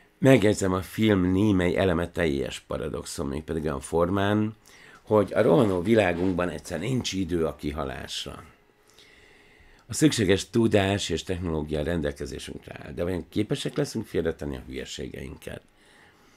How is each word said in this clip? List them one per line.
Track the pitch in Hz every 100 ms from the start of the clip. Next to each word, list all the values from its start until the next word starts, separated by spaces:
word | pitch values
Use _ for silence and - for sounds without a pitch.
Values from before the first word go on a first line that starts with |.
| _ _
Megjegyzem, | 131 127 104 98 95
a | 92
film | - - 110 98 90
némely | 92 107 92 87 -
eleme | 95 82 85
teljes | 90 82 69 60 -
paradoxon, | - 73 76 - - - 71
mégpedig | 71 76 80
olyan | 76 69
formán, | - 82 87 98 101 104 107 - - - - -
hogy | - 107 92
a | 98
rohanó | 120 165 104 90
világunkban | 92 110 92 85 95 87 87
egyszer | 76 - 82
nincs | 110 127 -
idő | 95 85 87 78
a | -
kihalásra. | 73 76 69 67 - - 73 - - _ _ _ _ _ - - - - _ _ - - -
A |
szükséges | 107 151 - 95 95 -
tudás | 120 113 101 95 101 -
és | 80
technológia | - 90 90 78 76 76
rendelkezésünkre | 78 87 71 71 69 69 - - - -
áll, | -
de | -
vajon | 87 87 -
képesek | 104 107 143 - -
leszünk | 143 110 104
félretenni | 92 80 78 73 65
a | 64
hülyeségeinket? | 65 67 - 64 - 69 - - - - _ _ _ - _ _